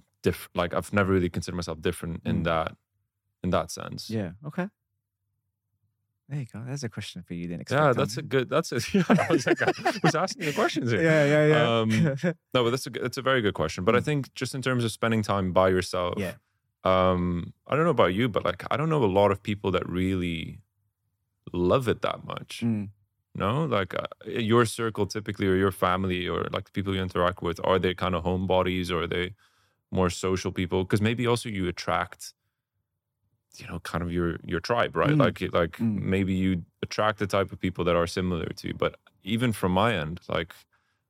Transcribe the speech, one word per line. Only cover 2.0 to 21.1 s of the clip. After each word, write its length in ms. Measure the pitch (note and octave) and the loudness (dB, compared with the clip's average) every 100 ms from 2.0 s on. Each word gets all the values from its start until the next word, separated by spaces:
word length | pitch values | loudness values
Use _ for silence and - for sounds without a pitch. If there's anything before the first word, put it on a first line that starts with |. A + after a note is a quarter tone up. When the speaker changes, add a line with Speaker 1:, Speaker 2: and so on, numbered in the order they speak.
| F2 E2 | -6 -6
Speaker 1:
in 160 | - E2 | -2 0
Speaker 2:
Mm. 40 | |
Speaker 1:
that, 320 | E2 D#2+ D2+ - _ _ _ _ _ _ | 2 0 -2 -8 _ _ _ _ _ _
in 60 | F#2 | -2
that 200 | F2+ E2 | 0 -2
sense. 400 | - G1+ G2 - | -8 -10 -10 -8
Speaker 2:
Yeah. 220 | A2 F2+ F#2+ | -6 -6 -10
Okay. 240 | D3 - F#3+ _ _ _ _ _ _ _ _ _ _ _ _ _ _ _ - | -10 -6 -6 _ _ _ _ _ _ _ _ _ _ _ _ _ _ _ -10
There 120 | C#3+ | -8
you 60 | A#2+ | -8
go. 160 | G#2 B2 | -10 -10
That's 160 | C#3+ | -8
a 60 | D3 | -8
question 340 | - G2+ F2+ | -10 -10 -12
for 120 | - | -10
you. 80 | F2 F2 | -8 -6
Didn't 220 | E2+ - | -8 -2
Speaker 1:
Yeah, 200 | C#3 D3+ | 2 4
Speaker 2:
expect 60 | B2 | 2
Speaker 1:
that's 200 | G#2 A#2 | 0 -4
a 40 | |
Speaker 2:
on 60 | A2 | -2
Speaker 1:
good, 200 | C3 B2 | 0 2
that's 240 | C#3+ - | 0 0
a, 80 | C3 - | -4 0
<laughs> 60 | G3+ | 2
yeah, 80 | E3+ | 4
I 240 | G#3 - | 4 4
was 140 | - - | 2 2
like, 140 | - | 0
I 120 | B2 - E4 A3 | 0 0 -2 0
was 120 | E3 | 2
asking 320 | D#3 F#3 C4+ D#3 | 2 -2 -4 -4
the 60 | |
questions 380 | C#3+ A3+ D#4+ A#2+ | 0 0 0 0
here. 120 | A2+ | 2
Speaker 2:
Yeah, 220 | E3 D#3 C#3+ | 4 4 4
yeah, 200 | D3+ D3+ | 4 6
yeah. 340 | D3+ A#2+ A#2 | 4 4 2
Speaker 1:
Um, 540 | A2 A2 D#3+ C3+ F3 D#3+ | 2 4 2 0 -2 -4
Speaker 2:
<laughs> 100 | _ | _
Speaker 1:
no, 100 | B2+ | 2
but 60 | A#2 | 2
that's 160 | B2 C#3+ | 0 -4
a, 40 | A2 | -6
it's 140 | B2 C3+ | -6 -2
a 40 | |
very 200 | B2+ C3 | 0 2
good 120 | G2+ | 2
question. 300 | - D#2 - | 0 -2 0
But 120 | F2+ A#2+ | 2 4
I 20 | |
Speaker 2:
Mm. 40 | |
Speaker 1:
think 300 | D3+ D3 B2+ | 2 -2 -4
just 200 | - B2+ | -6 -6
in 80 | C3+ | -4
terms 220 | C3+ B2+ | -2 0
of 80 | A#2 | 0
spending 300 | - A#2 A2+ | 0 0 2
time 300 | G#2+ G2+ F#2 | 2 0 2
by 160 | F2+ F#2 | 4 6
yourself, 460 | F#2 F2 F#2 F2+ G2+ | 4 0 -2 -4 -4
Speaker 2:
Yeah. 180 | F#2 - _ _ _ _ | -6 -8 _ _ _ _
Speaker 1:
um, 680 | F#2 F#2 F#2 F2+ F2 F2 - - - | 2 4 4 2 0 -2 -6 -10 -4
I 80 | D3 | 0
don't 80 | |
know 60 | E3+ | 2
about 240 | A#2 F2+ | 4 4
you, 140 | F#2 B2 | 2 0
but, 160 | E2+ | 0
like, 200 | - F2+ - | -2 -4 -4
I 60 | A#2 | -2
don't 120 | D#3+ | 0
know 160 | D#3 | 2
a 20 | G#2+ F#2+ | 2 4
lot 100 | G2+ | 4
of 120 | F#2+ | 2
people 280 | - G#2 G2+ | -4 -4 0
that 140 | F2+ - | 0 0
really 720 | F2 F#2+ F#2+ F2 E2+ - G2+ _ _ _ _ _ | -2 0 0 -2 -6 -8 -14 _ _ _ _ _